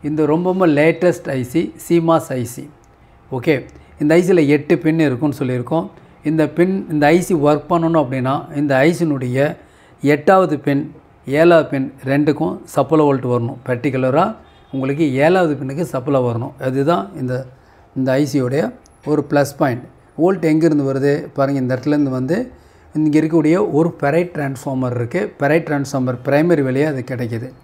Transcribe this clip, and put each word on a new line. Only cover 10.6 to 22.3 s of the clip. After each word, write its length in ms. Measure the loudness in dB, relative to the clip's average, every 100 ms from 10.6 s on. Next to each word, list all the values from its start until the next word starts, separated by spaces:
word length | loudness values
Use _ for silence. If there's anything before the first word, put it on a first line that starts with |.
| 0
பின், 180 | -2 -4 -12 -20 _ -4 2
ஏழாவது 320 | 6 6 4
பின் 160 | -4 -4 -6 -2
ரெண்டுக்கும் 420 | 0 2 0 -2 -6 -6
சப்ளை 320 | -2 2 2 4
வோல்ட் 240 | 2 0
வரணும். 260 | -2 -2 -8 -6
பர்டிகுலராக 760 | -4 -2 -2 0 2 0 -4 -18 -20 _ -6
உங்களுக்கு 280 | -4 -2 0 2
ஏழாவது 280 | 2 2 0 -2
பின்னுக்கு 240 | -6 -6 -6
சப்ளை 280 | -6 -2 0 0
வரணும். 260 | -2 -8 -6 -4
அதுதான் 360 | -2 0 0 -2 -8
இந்த, 140 | -6 -6 -8 -20 _ _ _ -4
இந்த 100 | 0 0
ஐ 40 | 0
சி 80 | 0 0
உடைய 180 | -2 -4 -6 _ _ -2
ஒரு 120 | -2 0
ப்ளஸ் 240 | 0 0 0
பாயிண்ட். 240 | -2 -2 -10 -20 _ 0
வோல்ட் 240 | 0 2 0
எங்கேருந்து 360 | 2 2 2 0
வருது? 220 | 0 0 0 -4 -2
பாருங்க, 220 | -2 0
இந்த 100 | -2
இடத்துலேருந்து 380 | -2 0 0 0 -2
வந்து 180 | -2